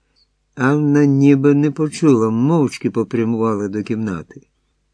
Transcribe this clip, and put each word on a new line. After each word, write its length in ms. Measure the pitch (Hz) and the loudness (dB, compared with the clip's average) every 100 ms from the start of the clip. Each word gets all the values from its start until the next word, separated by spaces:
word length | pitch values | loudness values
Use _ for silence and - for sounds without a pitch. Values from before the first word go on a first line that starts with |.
| _ _ _ _ _ | _ _ _ _ _
Анна 500 | - 127 147 147 143 | -2 0 0 2 2
ніби 500 | 143 139 139 139 143 | 2 4 4 4 4
не 160 | 143 151 | 2 0
почула, 600 | 139 156 - 160 120 110 | -2 -6 0 2 2 2
мовчки 600 | 113 135 170 135 - - | 0 0 2 0 -2 -6
попрямувала 800 | 117 110 120 113 113 113 104 101 | -4 -4 -2 -2 -2 -2 -2 -4
до 140 | 104 | -6
кімнати. 640 | 104 110 110 85 78 - _ _ _ _ _ | -6 -6 -6 -8 -12 -20 _ _ _ _ _